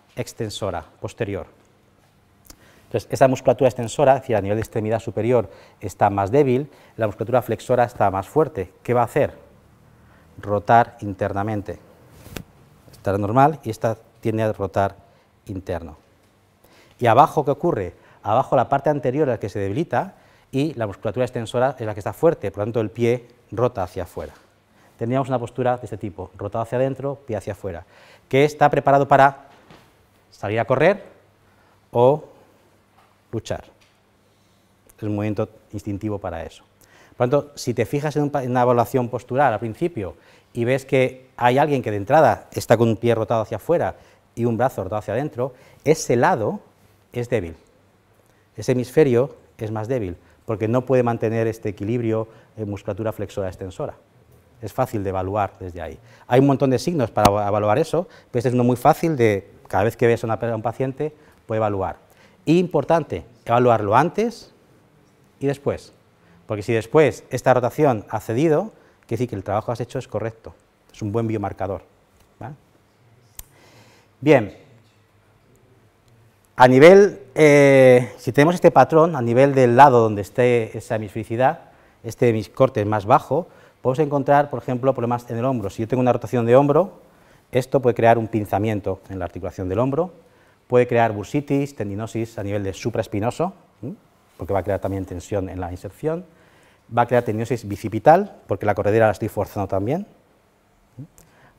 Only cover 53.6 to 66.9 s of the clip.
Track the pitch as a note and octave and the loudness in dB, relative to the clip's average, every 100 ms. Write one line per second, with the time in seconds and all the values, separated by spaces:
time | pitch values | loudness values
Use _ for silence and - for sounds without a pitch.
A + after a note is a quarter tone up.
53.6 | F#2+ - C#3+ - _ _ _ _ _ _ | -14 -12 -12 -14 _ _ _ _ _ _
54.6 | A2 - B2+ A2 F#2+ F#2+ F#2 G#2 G2 - | -12 -6 -4 -4 -4 -6 -4 -4 -4 -6
55.6 | F#2 E2+ D#2+ - - - - B2+ C#3 C3+ | -16 -14 -14 -16 -20 -20 0 2 2 2
56.6 | C#3 A#2+ - E3+ A2+ - G#2 G#2 G#2 G#2 | 0 0 -2 -4 -4 0 2 2 0 0
57.6 | G#2 A2+ D#3+ D3+ F#3+ - _ B2 B2 B2 | 0 0 0 -4 -6 -14 _ -4 -2 0
58.6 | B2 B2 C#3+ D#3 E3 D3 A2+ G2 - - | 0 2 2 2 -2 0 0 0 -6 -20
59.6 | - F#2+ A2 - A#2 A2+ A#2 A2 A#2 A2 | -6 -2 -2 0 0 0 -2 -6 -6 -6
60.6 | A#2 - C3 C3 D3+ - _ _ - A2 | -8 -6 -8 -6 -10 -10 _ _ -8 -4
61.6 | G#2+ G2+ F#2 - _ _ _ _ - F3 | -2 -2 -6 -10 _ _ _ _ 0 0
62.6 | F3 D3+ - E3 D3 F2+ - _ - A#2+ | 2 -2 0 -2 -2 -10 -12 _ -2 2
63.6 | B2 A2+ G#2 A#2 E3 - A3+ - - _ | 4 2 2 2 2 -2 -4 -6 -20 _
64.6 | _ _ _ _ _ _ _ _ C3+ C3+ | _ _ _ _ _ _ _ _ -6 -4
65.6 | - F2+ - _ _ _ _ _ - G#2 | -4 -6 -10 _ _ _ _ _ -10 -8
66.6 | G2+ A2+ G#2+ | -2 -2 2